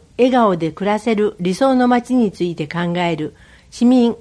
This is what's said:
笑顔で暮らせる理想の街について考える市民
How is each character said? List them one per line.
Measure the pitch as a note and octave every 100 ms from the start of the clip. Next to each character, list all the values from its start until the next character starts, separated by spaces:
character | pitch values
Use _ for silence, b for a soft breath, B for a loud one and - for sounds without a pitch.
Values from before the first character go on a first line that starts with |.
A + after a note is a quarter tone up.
| _ -
笑 | B3+
顔 | B3 A3 F3
で | D#3+
暮 | D3+ G3
ら | G#3+
せ | A#3+
る | G#3 G#3 -
理 | F3+
想 | F#3 C4+ B3+
の | B3
街 | A#3+ A#3+ B3+
に | A3
つ | -
い | F3+ E3
て | D3
考 | E3+ F3 F3
え | F3 D#3
る | D3+ b b b b
市 | - A#3+
民 | B3+ A#3 G#3+